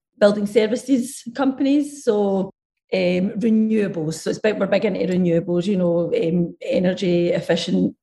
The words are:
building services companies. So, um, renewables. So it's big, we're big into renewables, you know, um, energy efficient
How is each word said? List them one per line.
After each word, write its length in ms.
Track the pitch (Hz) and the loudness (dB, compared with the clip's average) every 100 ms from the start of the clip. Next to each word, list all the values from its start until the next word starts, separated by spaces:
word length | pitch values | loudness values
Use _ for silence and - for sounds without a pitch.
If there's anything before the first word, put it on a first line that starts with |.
| _ - | _ 2
building 260 | 208 208 202 | 2 4 0
services 760 | 247 214 247 - 269 - - 233 240 | 2 2 0 0 0 0 -10 -10 -4
companies. 680 | 277 269 277 294 285 - | -2 0 0 0 -2 -4
So, 480 | - 208 202 196 185 - _ _ _ | -2 0 0 0 -4 -10 _ _ _
um, 300 | 190 180 180 190 196 | -2 0 0 -2 -2
renewables. 760 | 226 220 220 220 196 170 156 156 | 2 2 2 0 -2 -2 -6 -4
So 140 | 180 | -4
it's 100 | 165 | -2
big, 200 | 214 208 | -2 0
we're 80 | 190 | 0
big 180 | 196 220 | 0 0
into 140 | 185 185 | -2 0
renewables, 520 | 180 175 165 175 175 180 | 0 2 0 0 -2 0
you 120 | 196 | 0
know, 360 | 175 170 170 | 2 0 0
um, 420 | 160 165 175 170 - | 0 0 0 -2 -4
energy 680 | - 180 180 185 185 175 175 | -4 0 0 0 0 2 2
efficient 680 | 175 - 170 - 190 196 - | 0 0 -2 0 0 0 -4